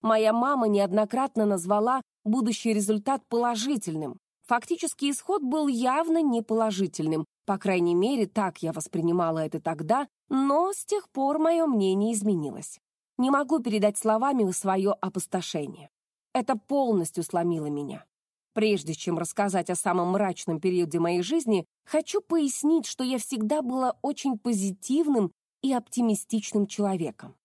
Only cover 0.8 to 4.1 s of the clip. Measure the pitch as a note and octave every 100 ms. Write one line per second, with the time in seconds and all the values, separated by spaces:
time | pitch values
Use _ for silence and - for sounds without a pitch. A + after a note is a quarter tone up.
0.8 | G3 G3+ G#3 A#3+ C4+ - G#3 G3 F3 G#3
1.8 | A3 C4 - _ G#3+ A#3 A#3 G#3+ A3+ G#3+
2.8 | G3+ G#3+ G#3 C4+ _ A#3 A#3+ A#3 B3 C4+
3.8 | F#3+ D#3 D3